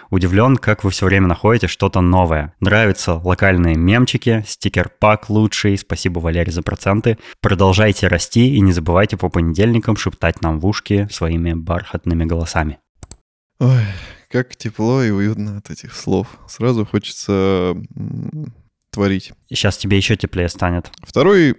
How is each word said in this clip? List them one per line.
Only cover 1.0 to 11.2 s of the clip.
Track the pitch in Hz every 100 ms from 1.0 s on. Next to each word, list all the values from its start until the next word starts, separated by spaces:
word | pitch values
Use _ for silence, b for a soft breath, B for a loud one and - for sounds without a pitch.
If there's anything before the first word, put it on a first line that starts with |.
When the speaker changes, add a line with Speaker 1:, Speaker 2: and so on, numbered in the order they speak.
| 95
Speaker 1:
время | 95 92
находите | 82 107 117 90
что-то | - 98 92
новое. | 90 90 87 78 73 -
Нравятся | 92 107 107 90 -
локальные | 82 90 90 98 90 85
мемчики, | 80 90 117 127 127 120 110 104
стикер-пак | - 101 90 87 - 107 107 -
лучший. | 107 107 - 104 98
Спасибо, | - 95 92 85
Валерий, | 82 85 82
за | 85
проценты. | 92 101 98 104 120 110 B B
Продолжайте | 107 92 95 92 107 - 90
расти | 87 - 117 127
и | 139
не | 98
забывайте | 87 82 87 110 -
по | 92
понедельникам | 87 82 80 113 117 107 104
шептать | 90 - 85 -
нам | 80 78
в | 95
ушки | - - 101 101
своими | -